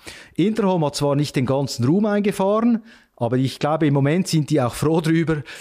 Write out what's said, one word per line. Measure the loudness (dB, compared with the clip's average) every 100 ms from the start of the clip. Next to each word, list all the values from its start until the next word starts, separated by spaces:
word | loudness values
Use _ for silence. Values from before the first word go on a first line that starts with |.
| -20 -20 -10 -2
Interhome | 0 2 0 2 0
hat | 0
zwar | 0 0
nicht | 0 -2
den | 0
ganzen | 0 -2 -2
Ruhm | 2 2 2
eingefahren, | 0 0 0 0 2 2 0 -4 -20 _ -6
aber | -2 0
ich | -2 -2
glaube, | -2 0 2
im |
Moment | 2 2 0 0
sind | -2 0
die | 0
auch | 0
froh | -2 0 0
drüber, | 2 0 0 -4 -6 -12